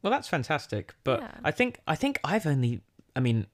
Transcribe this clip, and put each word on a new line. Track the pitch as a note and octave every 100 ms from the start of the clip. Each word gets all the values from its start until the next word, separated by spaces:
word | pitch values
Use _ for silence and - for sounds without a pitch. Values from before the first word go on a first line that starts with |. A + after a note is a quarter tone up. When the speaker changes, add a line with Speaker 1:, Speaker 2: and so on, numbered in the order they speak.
Speaker 1:
Well, | -
that's | G#3 -
fantastic, | D#3+ B2 D3+ - G#2+ - -
but | - B2+
Speaker 2:
Yeah. | - -
Speaker 1:
I | -
think, | - B3 - -
I | D#3
think | C#4 C4+
I've | - G#3 D#3+
only, | C#3 B2 A#2+ _ _ _ -
I |
mean | B2+ A2+ G2+